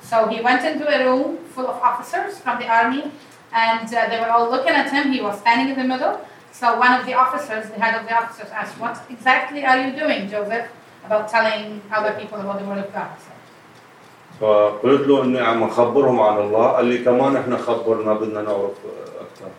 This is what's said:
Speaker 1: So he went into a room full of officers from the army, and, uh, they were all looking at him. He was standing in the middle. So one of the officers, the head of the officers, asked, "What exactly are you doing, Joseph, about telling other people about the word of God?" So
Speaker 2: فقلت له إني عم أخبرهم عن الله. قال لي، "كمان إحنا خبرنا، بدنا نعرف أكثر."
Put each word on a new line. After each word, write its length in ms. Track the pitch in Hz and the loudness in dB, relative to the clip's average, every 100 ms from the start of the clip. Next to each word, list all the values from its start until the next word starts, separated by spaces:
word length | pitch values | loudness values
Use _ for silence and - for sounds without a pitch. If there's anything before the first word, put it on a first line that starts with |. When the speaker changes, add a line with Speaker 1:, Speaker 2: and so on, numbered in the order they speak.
Speaker 1:
So 240 | - 233 220 | 0 2 2
he 140 | 233 | 2
went 220 | 240 254 | 2 2
into 200 | 311 302 294 | 0 -2 0
a 100 | 269 254 | 2 4
room 320 | 262 311 330 - | 2 0 -4 -10
full 140 | 254 254 | -8 -6
of 80 | 240 | 0
officers 560 | 240 - - 359 - - | 0 0 -6 -6 -6 -6
from 200 | 254 233 | -6 -4
the 100 | - | 0
army, 360 | 226 262 269 294 - - - - | 2 2 0 -6 -12 -20 -20 -6
and, 360 | 226 226 226 226 | 0 2 0 -2
uh, 140 | 233 220 | -2 0
they 80 | 226 | 0
were 100 | 226 | 2
all 180 | 233 233 | 2 2
looking 240 | 254 339 294 | 0 2 2
at 80 | - | 2
him. 220 | 269 277 | 0 0
He 80 | 254 | 0
was 180 | 208 202 | -2 -2
standing 300 | - 240 269 | 2 2 2
in 60 | 269 | -2
the 60 | 254 | -2
middle. 200 | 254 285 - - - - | 0 -2 -4 -10 -20 -20
So 140 | - 240 226 | -2 0 4
one 140 | 247 247 | 4 4
of 80 | 247 | 0
the 80 | |
officers, 560 | 254 254 - - 214 208 | 2 2 0 -6 -8 -8
the 80 | 214 | -4
head 120 | 220 220 | -2 -2
of 20 | 214 | -2
the 60 | 233 | -2
officers, 300 | 233 - 208 214 | -2 -10 -12 -10
asked, 160 | 196 - | -10 -8
"What 180 | 226 240 - | -8 -8 -14
exactly 560 | 240 254 269 - 294 | -4 0 2 0 -4
are 140 | 269 262 | 2 2
you 60 | 269 269 | 2 -2
doing, 260 | 302 226 196 | -2 -2 -4
Joseph, 380 | 208 202 226 233 - - - - | -6 -4 -4 -6 -14 -20 -20 -2
about 220 | 214 208 | -2 0
telling 540 | 226 220 214 214 208 - | 0 2 -2 -8 -14 -6
other 200 | 214 214 208 | -2 -2 -4
people 180 | 214 208 | -10 -10
about 180 | 196 196 | -8 -8
the 60 | 196 | -6
word 80 | 196 | -8
of 120 | - | -8
God?" 180 | - 151 - | -8 -10 -12
So 100 | - - - - - - - - - - - - | -20 -20 -20 -20 -20 -20 -20 -20 -20 -20 -20 -4
Speaker 2:
فقلت 680 | 107 104 104 - 123 139 139 | 2 4 4 2 2 4 4
له 180 | 139 | 4
إني 160 | 127 127 | 4 0
عم 220 | 120 117 | 0 0
أخبرهم 580 | 107 123 120 135 135 123 | 0 2 2 4 4 4
عن 180 | - 110 | 4 2
الله. 280 | 104 110 123 | 2 4 4
قال 160 | 131 | 4
لي، 140 | 120 120 | 2 2
"كمان 320 | 123 123 135 135 | 2 4 4 2
إحنا 200 | 113 117 | 0 -4
خبرنا، 580 | - 113 113 110 107 | -2 -2 0 0 2
بدنا 280 | 107 110 107 | 0 -2 -4
نعرف 340 | 107 101 98 98 104 - - - | -2 -2 -2 -6 -14 -14 -14 -14
أكثر." 300 | 95 - 98 | -16 -16 -18